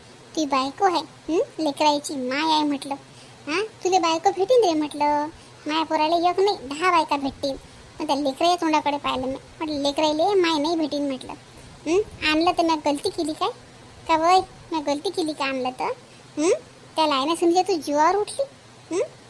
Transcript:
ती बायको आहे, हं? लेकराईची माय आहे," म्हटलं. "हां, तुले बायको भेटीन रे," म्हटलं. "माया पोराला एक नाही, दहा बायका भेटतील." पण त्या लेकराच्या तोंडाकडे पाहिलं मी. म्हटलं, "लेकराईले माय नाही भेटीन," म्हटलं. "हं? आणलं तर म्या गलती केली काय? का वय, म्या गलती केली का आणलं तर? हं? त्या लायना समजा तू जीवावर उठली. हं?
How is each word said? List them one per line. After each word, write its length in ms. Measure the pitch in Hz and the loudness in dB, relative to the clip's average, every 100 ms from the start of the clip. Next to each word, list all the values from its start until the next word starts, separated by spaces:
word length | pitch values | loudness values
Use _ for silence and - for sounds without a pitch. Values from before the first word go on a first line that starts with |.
| - - - - | -20 -20 -10 -4
ती 100 | 294 | -2
बायको 400 | 269 262 - 392 | 0 -2 0 0
आहे, 480 | 330 302 - - | 0 -4 -10 -4
हं? 300 | 330 571 - | -2 -2 -2
लेकराईची 520 | 311 277 302 294 285 294 | -4 2 2 2 -2 -6
माय 380 | 247 269 320 | -4 -2 0
आहे," 100 | 311 | 2
म्हटलं. 300 | 294 285 285 277 - - - - - | 2 -2 -6 -12 -12 -20 -20 -16 -6
"हां, 160 | 320 440 - | -4 -4 -4
तुले 160 | 370 359 | 0 2
बायको 300 | 339 330 392 | 2 2 0
भेटीन 340 | 359 381 508 | 0 2 4
रे," 100 | 415 | 4
म्हटलं. 540 | 311 294 294 294 294 302 - - - 302 | 2 -2 0 0 2 -2 -8 -20 -12 -4
"माया 160 | 311 | -2
पोराला 460 | 311 311 311 339 349 | 0 0 2 2 2
एक 100 | 349 | 2
नाही, 180 | 403 392 247 | 2 0 -6
दहा 240 | 285 370 | -2 2
बायका 260 | 349 311 285 | 2 2 0
भेटतील." 380 | 277 - 285 - - - - - | -2 -4 -6 -6 -12 -20 -20 -8
पण 80 | 311 | -2
त्या 80 | 277 | -2
लेकराच्या 400 | 285 262 339 359 | -2 0 2 2
तोंडाकडे 420 | 330 302 285 285 | 2 0 0 -2
पाहिलं 300 | 262 254 262 | -4 -4 -4
मी. 60 | |
म्हटलं, 420 | 269 - - 311 294 | -6 -12 -10 -6 -2
"लेकराईले 600 | 285 285 311 302 349 403 | -2 0 0 2 2 4
माय 240 | 330 320 | 2 2
नाही 160 | 294 339 | 0 0
भेटीन," 320 | 302 294 285 | -2 -2 -4
म्हटलं. 260 | 254 247 - - - - - 277 | -6 -10 -16 -18 -20 -20 -12 -2
"हं? 420 | 359 440 - 311 | 0 0 -4 0
आणलं 200 | 311 339 | 2 2
तर 120 | 349 | 2
म्या 120 | 330 320 | 0 0
गलती 340 | 302 285 392 | 0 -2 -4
केली 240 | 370 302 | -4 -6
काय? 160 | 311 381 - - - - - - | -4 -4 -6 -14 -20 -20 -14 -2
का 100 | 320 | 2
वय, 220 | 330 370 370 - - | 4 4 2 -6 -8
म्या 220 | 320 294 | -6 -2
गलती 160 | 294 381 | -4 -4
केली 240 | 349 311 | -4 -4
का 120 | 302 269 | -4 -4
आणलं 240 | 269 254 | -2 -4
तर? 160 | 254 392 523 - - - - | -4 -6 -6 -12 -20 -12 -2
हं? 120 | 320 605 - - - - | 0 0 -2 -20 -8 -2
त्या 120 | 311 | 0
लायना 280 | 277 277 339 | 0 0 0
समजा 260 | 339 339 | 2 2
तू 160 | 370 349 | 2 -2
जीवावर 380 | 277 294 311 403 | -2 2 2 2
उठली. 280 | 415 - 554 - - - - 349 | -2 -4 -8 -8 -20 -20 -8 -4
हं? 60 | 587 - - | -4 -8 -20